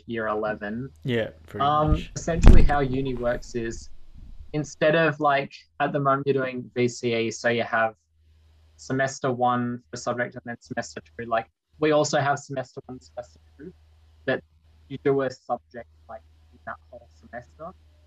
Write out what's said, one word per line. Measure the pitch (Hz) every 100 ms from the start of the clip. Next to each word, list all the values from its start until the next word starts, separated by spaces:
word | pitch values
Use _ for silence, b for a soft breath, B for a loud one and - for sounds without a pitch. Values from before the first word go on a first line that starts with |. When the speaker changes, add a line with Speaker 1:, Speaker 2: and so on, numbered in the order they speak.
| -
Speaker 1:
year | 113 110
eleven. | 107 107 107 104 113 135 -
Speaker 2:
Yeah, | 135 117 104 - -
pretty | 139
Speaker 1:
Um, | 143 151 156
Speaker 2:
much. | 160 - -
Speaker 1:
essentially | - 165 165 -
how | 143 143
uni | 131 131 135
works | 120 120 123 -
is | 120 117 117 - - - - - - -
instead | 151 139 - 156 165
of, | 160 147
like, | 147 139 143 - - -
at | 143
the | 147
moment | 139 139 139
you're |
doing | 135 127 127 123
V | 123 120
C | - 123
E, | 113 113
so | - 120
you | 117
have | 107 113 110 - _ _ _ _ _ _ _ _
semester | - 135 131 - 135
one | 123 123 123 120 123 -
for | 120
subject | 127 - -
and | 120
then | 120 120
semester | - 123 - -
two. | - - 117
Like, | 113 - _ _ -
we | 151
also | 151 147 151
have | 135 143
semester | - 131 127 - -
one, | 127
semester | - 120 - - _ -
two, | 175 - _ _ _ _
but | - 127 - _ _ _ -
you | 135
do | 143 139
a | 131
subject, | - - 120 - 120 - _ -
like, | - - _ _
in | - -
that | - _
whole | 120 -
semester. | _ 113 123 - - 165 - _ _